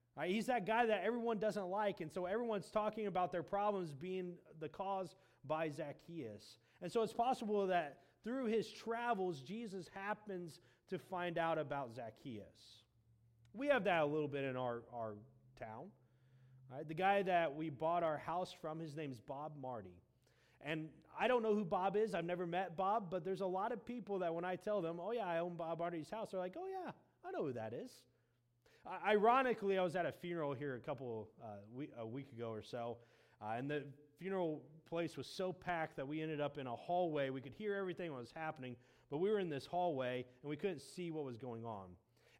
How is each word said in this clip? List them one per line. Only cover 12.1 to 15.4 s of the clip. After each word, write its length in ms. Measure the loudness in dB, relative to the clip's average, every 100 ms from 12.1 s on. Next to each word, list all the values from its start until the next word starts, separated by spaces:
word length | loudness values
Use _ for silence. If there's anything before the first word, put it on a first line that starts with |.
| -10 -10 -10 -12 -20 -20 -20 _ _ _ _ _ _ -16
We 140 | -2 4
have 160 | 4
that 180 | 4 4
a 40 | 4
little 220 | 2 0
bit 160 | -2
in 120 | -2 0
our, 280 | -2 -2 -6
our 220 | -6 -6 -8 -14 -20